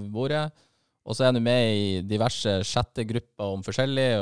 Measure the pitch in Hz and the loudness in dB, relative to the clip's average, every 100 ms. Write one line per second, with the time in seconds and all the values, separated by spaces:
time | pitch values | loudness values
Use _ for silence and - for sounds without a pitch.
0 | 101 107 139 151 151 - _ _ _ _ | -6 -4 -2 -2 -4 -10 _ _ _ _
1 | - 110 127 123 117 123 113 107 101 92 | -8 2 4 4 4 4 4 2 2 0
2 | 98 104 120 - 110 95 98 120 110 - | -2 0 0 0 0 0 0 -2 -4 -6
3 | 110 117 - - 101 98 95 98 135 135 | -4 -6 -8 -6 -4 -4 -4 -2 -2 0
4 | 131 110 | 0 0